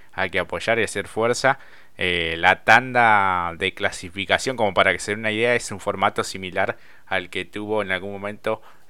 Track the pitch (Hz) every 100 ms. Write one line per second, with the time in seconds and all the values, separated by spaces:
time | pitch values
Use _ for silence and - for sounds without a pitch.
0 | - - 95 92 85 87 - 117 101 101
1 | 95 - 117 120 135 135 - - - -
2 | 92 87 82 82 90 - - 113 127 123
3 | 117 104 98 90 85 85 95 - 98 -
4 | 92 98 95 95 - 123 104 92 95 87
5 | - 104 110 107 120 120 - 98 - 98
6 | 104 113 107 95 92 92 98 - - -
7 | - 95 90 95 90 104 104 107 95 92
8 | 98 98 101 104 110 110 - -